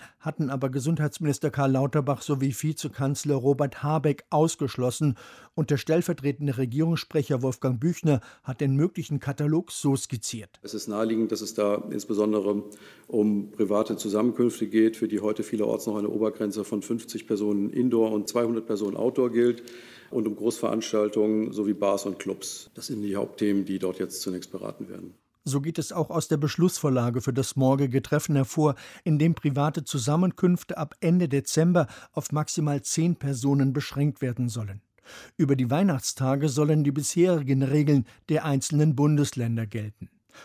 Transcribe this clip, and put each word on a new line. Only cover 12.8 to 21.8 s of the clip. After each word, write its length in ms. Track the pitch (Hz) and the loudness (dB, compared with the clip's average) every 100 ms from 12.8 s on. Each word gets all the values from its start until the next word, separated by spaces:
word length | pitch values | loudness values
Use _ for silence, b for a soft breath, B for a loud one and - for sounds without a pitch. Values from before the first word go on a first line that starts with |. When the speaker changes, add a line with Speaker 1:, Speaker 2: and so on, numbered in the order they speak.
| B B B | B B B
Speaker 2:
um 420 | 117 107 104 101 | 2 2 2 -2
private 480 | - 101 104 110 107 | -2 2 2 0 -2
Zusammenkünfte 680 | 107 107 120 120 120 - 104 | -2 0 2 2 0 0 0
geht, 280 | 107 110 110 | 4 4 4
für 100 | 107 | -2
die 140 | 104 | -2
heute 220 | 104 110 | -2 -4
vielerorts 440 | 107 107 110 110 - | -4 -2 0 0 -2
noch 120 | 104 | -4
eine 100 | 104 | -2
Obergrenze 560 | 104 110 104 107 101 | 0 0 -2 -4 -4
von 160 | 98 104 | -4 -4
fünfzig 460 | - 117 - 107 - | -2 -4 -6 -10 -4
Personen 420 | 104 104 101 101 | -2 0 0 0
Indoor 420 | - 123 117 110 | 0 2 4 2
und 160 | 107 104 | 0 -2
zweihundert 400 | 120 113 117 113 | -2 0 -2 -2
Personen 300 | 104 104 - | -4 -2 -2
Outdoor 340 | 117 127 123 | 0 2 2
gilt, 340 | 117 120 120 B B B B B | 4 2 2 B B B B B
und 160 | 127 107 | -4 -2
um 80 | |
Großveranstaltungen 1160 | 101 107 - 113 110 110 107 107 110 107 107 110 | -2 -2 -2 -2 -2 -2 0 0 2 2 2 0
sowie 220 | 95 104 | -2 -2
Bars 320 | 98 | 0